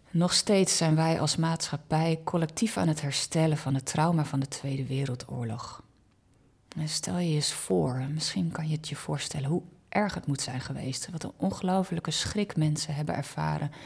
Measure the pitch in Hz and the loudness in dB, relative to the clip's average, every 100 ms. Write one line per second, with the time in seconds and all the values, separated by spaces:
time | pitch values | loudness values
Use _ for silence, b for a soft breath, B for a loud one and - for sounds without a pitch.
0 | - 165 175 - - 202 185 - 165 156 | -2 2 4 4 4 6 6 4 4 4
1 | 160 165 151 - 165 165 - 151 - 156 | 4 2 2 2 0 0 -4 -6 -2 2
2 | 165 160 160 175 160 - 220 - 175 151 | 2 0 0 0 0 0 0 2 2 2
3 | 143 - - 165 160 151 - 131 131 - | 0 -2 0 2 4 2 0 0 0 2
4 | 160 170 151 139 135 - 139 135 127 131 | 4 4 2 0 -2 -4 -4 -4 -2 -2
5 | 135 123 - 127 117 110 - - - _ | 0 -4 -6 -6 -4 -6 -8 -14 -20 _
6 | _ _ _ _ _ _ _ - 156 156 | _ _ _ _ _ _ _ -6 -2 -2
7 | - 180 175 151 147 - - 185 151 127 | -2 0 2 2 2 -2 0 2 2 0
8 | 135 156 151 196 165 170 156 156 - 143 | -2 -2 -2 0 -2 -2 -2 -2 -2 -8
9 | - 147 - 147 135 175 - - _ - | -4 -4 -4 -2 0 0 -2 -14 _ 0
10 | 208 - - 139 - 131 - 135 - 131 | 0 -2 -2 -2 -2 -6 -6 -6 -6 -6
11 | - 170 - - 190 - 185 190 185 165 | -8 -8 -8 -4 -2 0 2 2 2 -2
12 | - - - - 208 - 156 151 - 147 | -2 -2 -2 -2 0 2 2 2 -2 -4
13 | 151 - 143 - 156 151 147 B | -2 -2 -4 -2 -2 0 -2 B